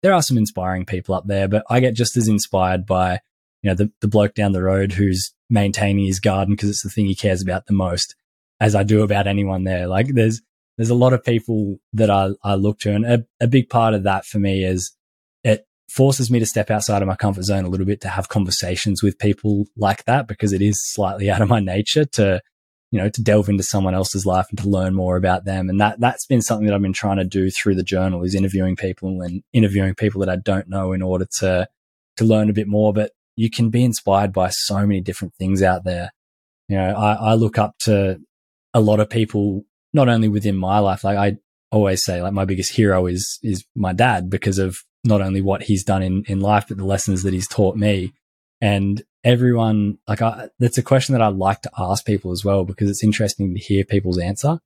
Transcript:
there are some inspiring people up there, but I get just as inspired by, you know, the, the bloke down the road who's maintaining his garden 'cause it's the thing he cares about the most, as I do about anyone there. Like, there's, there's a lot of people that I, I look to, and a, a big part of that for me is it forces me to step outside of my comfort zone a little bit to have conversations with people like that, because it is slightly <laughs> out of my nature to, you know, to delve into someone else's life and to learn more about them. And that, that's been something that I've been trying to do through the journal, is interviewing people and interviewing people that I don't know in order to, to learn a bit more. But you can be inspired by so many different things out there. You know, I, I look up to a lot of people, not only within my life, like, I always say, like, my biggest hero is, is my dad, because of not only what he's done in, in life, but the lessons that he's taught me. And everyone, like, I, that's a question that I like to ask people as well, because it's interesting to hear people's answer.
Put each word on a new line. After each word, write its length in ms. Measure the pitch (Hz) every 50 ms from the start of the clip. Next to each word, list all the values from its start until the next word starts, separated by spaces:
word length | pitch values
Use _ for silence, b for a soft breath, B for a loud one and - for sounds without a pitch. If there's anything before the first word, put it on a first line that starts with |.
| -
there 100 | 185 196
are 100 | 175 151
some 140 | - 135
inspiring 480 | 117 107 101 - - 90 92 92 92 92
people 300 | - - 92 87 - 95
up 120 | 92 85
there, 220 | 98 101 98 98 95
but 160 | 101 107 107 -
I 100 | 117 123
get 140 | 127 127 120
just 220 | 110 120 - -
as 120 | 127 113 110
inspired 560 | 110 101 - - - 98 92 92 92 92 92
by, 360 | 101 95 92 92 92 90 92 _ _ _ _ _ _ _ _ -
you 80 | 101
know, 40 | 92
the, 160 | 87 104 107 _ _
the 80 | - 107
bloke 260 | 98 110 104 101 -
down 180 | - 104 101 98
the 100 | 92 90
road 300 | 92 95 98 98 98 92
who's 400 | 90 101 98 92 92 95 - _ _ _ _
maintaining 560 | 117 107 101 101 101 - 104 101 101 101 98
his 140 | 95 95 92
garden 360 | - 110 95 95 98 92 101
'cause 120 | 101 - 101
it's 140 | 101 - -
the 80 | 101
thing 160 | - - 104
he 80 | 98 95
cares 280 | - - 104 92 90 98
about 240 | 92 90 95 -
the 60 | - 101
most, 420 | 98 92 90 87 87 - - - _ _ _ _ _ _ _ _ _
as 140 | 107 104 104
I 80 | 101 101
do 200 | 101 110 107 107
about 240 | 101 101 101 98
anyone 380 | 98 98 101 101 98 95 95 92
there. 220 | 95 92 90 90
Like, 220 | 90 92 98 113 135 139
there's, 280 | 123 110 113 110 113 _ _ _ _ _ _ _
there's 140 | - 113 113
a 40 | 120
lot 180 | 120 123 127 131
of 120 | 120 -
people 540 | - 120 113 - - 117 107 107 101 98 - _ _ -
that 160 | 107 110 104
I, 200 | 101 98 98 95 98 - -
I 100 | 101 101
look 240 | 98 98 104 107 _
to, 120 | - 104 101
and 120 | 104 110
a, 180 | 117 120 117 113 _ _ _
a 60 | -
big 220 | 117 120 135 123 _
part 260 | - 123 113 113 110
of 80 | 101 95
that 220 | 101 95 98 -
for 120 | - - 104
me 260 | 101 98 95 95 95
is 280 | 92 92 92 90 - _ _ _ _ _ _ _ _ _ _ _
it 240 | 120 107 107 _ _ _ _ _ _
forces 420 | - - 135 139 135 - 131 110
me 80 | 123 120
to 60 | 113
step 240 | - - 113 107 -
outside 300 | 110 107 - - 107 101 95
of 60 | 95
my 80 | 92
comfort 280 | - - 104 98 98 92
zone 200 | 95 101 98 95
a 40 | 90
little 180 | 92 92 95
bit 140 | 95 104 101 -
to 60 | 95
have 200 | - 98 95 -
conversations 720 | - 104 98 90 92 - - 87 90 90 - 104 98 - -
with 160 | 101 92 _
people 460 | - 104 98 - - 107 104 101 104 - _
like 280 | - 107 98 98 - -
that, 240 | - 120 139 127 110
because 240 | 104 - - 104 98
it 80 | 92
is 200 | 98 104 104 - - - -
slightly 380 | - 101 92 98 95 98 98
<laughs> 0 |
out 100 | 98 104
of 80 | 110 95
my 120 | 120 110
nature 440 | 101 92 92 101 104 - - 151 151
to, 380 | 143 - - 107 98 95 90 - _ _ _ _ _ _ _ _ _ -
you 80 | 101
know, 80 | 92 107
to 140 | 107 - 110
delve 260 | - 104 107 101 98
into 160 | 101 98 92
someone 300 | - - 104 95 95 92
else's 300 | 95 92 - - 98 95
life 220 | 101 90 92 90 -
and 100 | - 98
to 80 | 95 101
learn 260 | 101 95 92 92 95
more 220 | 95 92 90 90
about 280 | 90 92 92 90 98 95
them. 240 | 98 95 95 92 95
And 120 | 92 98
that, 180 | 104 104 110 113
that's 260 | 117 123 131 - -
been 160 | - 135 123
something 260 | 110 - 117 107 107
that 80 | 107 101
I've 80 | 101 101
been 100 | 95 92
trying 240 | - - 104 98
to 80 | 98 92
do 260 | 92 95 98 95 95
through 240 | - - - 104 98
the 80 | 92 92
journal, 400 | - 98 92 92 95 92 87 87
is 120 | 90 95
interviewing 420 | 98 98 98 95 95 92 92 92
people 460 | - - 95 92 _ - 95 95 92 90
and 200 | 87 87 98 - _ -
interviewing 420 | 120 110 104 95 101 98 95 98
people 260 | - - 107 101 95
that 80 | 98 92
I 80 | 92
don't 320 | 92 95 - 98 95 92 87
know 240 | 95 98 95 92 95
in 100 | 92 92
order 240 | 92 92 92 92 - - -
to, 300 | - 95 92 90 90 - _ _ _ _ _ _ _ _ _
to 80 | - 113
learn 240 | 113 110 107 107 107
a 40 | 104
bit 160 | 104 107 98
more. 240 | 101 104 107 107 101
But 180 | 107 104 - _ _ _ _ _
you 160 | - 113 113
can 200 | - - 117 113
be 120 | 107 120 123
inspired 500 | 123 110 - - - 98 98 104 101 95
by 180 | 95 92 90
so 360 | - - - - 101 98 101
many 140 | 101 101 95
different 340 | 92 95 90 - - 87 _
things 280 | _ 95 92 95 95 95
out 220 | 92 92 90 90
there. 280 | 92 90 87 85 - _ _ _ _ _ _ _ _ _ _ _ _
You 80 | 101
know, 180 | 95 95 92 98
I, 200 | - 107 104 104
I 200 | 107 113 110 110
look 240 | 113 113 107 - -
up 160 | 104 107 - _
to 400 | - - 107 101 98 95 95 85 - _ _ _ _ _ _ _ _ _ _
a 80 | 120
lot 200 | 110 107 107 107
of 100 | 107 104
people, 540 | - 117 110 107 - 107 101 104 98 98 - _ _ _ _ _ _
not 160 | - 139 123
only 200 | 120 113 110 107
within 280 | 101 107 101 104 98
my 220 | 95 92 92 98 104
life, 240 | 104 98 92 92 -
like, 160 | 98 101 101
I 200 | 101 101 98 - _ _ _ _ _ _ -
always 320 | 107 104 98 92 90 -
say, 180 | - 92 87 87
like, 100 | 95 101
my 120 | 98 98
biggest 280 | 95 98 92 92 - -
hero 340 | - 110 101 95 92 92
is, 340 | 90 90 90 101 - - - -
is 220 | 117 98 90 - _ _
my 180 | 123 104 92 92
dad, 380 | 87 123 127 117 92 90 90
because 280 | 98 - - 104 95 98
of 200 | 95 92 92 - - _ _ _ _
not 160 | 117 107 101
only 200 | 98 95 95 98
what 240 | 95 98 95 - -
he's 200 | - 104 95 95
done 180 | - 98 95 95
in, 220 | 92 92 95 104
in 140 | - 98 95
life, 260 | 98 101 107 104 101 _
but 80 | 107
the 80 | 98 98
lessons 400 | 95 98 98 - - 98 92 92
that 80 | 98 92
he's 160 | 92 92 -
taught 280 | - - 104 95 95
me. 360 | 107 104 107 101 98 90 92 _ _ _ _ _ _ _ _ _ _
And 420 | - 104 101 98 98 98 101 110 - _ _ _ _
everyone, 760 | 120 123 120 123 123 120 117 113 110 110 107 104 101 107 - _ -
like, 140 | 107 - 117
I, 260 | 113 117 - - - _ _
that's 200 | 123 120 - -
a 40 | 123
question 300 | - 135 135 127 - 135
that 80 | 123
I 80 | 113 107
like 320 | 98 95 92 98 98 - -
to 80 | - _
ask 300 | - 95 90 95 92 -
people 260 | - 107 98 - 92 90
as 120 | 87 98
well, 200 | 101 98 98 92
because 240 | 92 95 - 104 101
it's 160 | 98 - -
interesting 500 | 107 104 - 110 98 - - 101 95 90
to 60 | 92
hear 240 | - - 104 98 95
people's 340 | _ - 101 98 92 90 90
answer. 400 | 87 90 101 - - 143 160 165 _